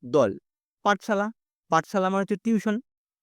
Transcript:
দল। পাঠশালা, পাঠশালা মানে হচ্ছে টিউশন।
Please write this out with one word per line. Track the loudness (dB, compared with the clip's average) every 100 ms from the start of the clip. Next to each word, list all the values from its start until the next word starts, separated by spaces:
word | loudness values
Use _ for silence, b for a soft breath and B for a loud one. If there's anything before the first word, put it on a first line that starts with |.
দল। | -2 2 2 0 _ _ _ _
পাঠশালা, | -2 0 0 -2 -2 -8 _ _ 0
পাঠশালা | 0 0 -2 0
মানে | -2
হচ্ছে | -2 -4
টিউশন। | 0 0 0 -6 -8 _ _ _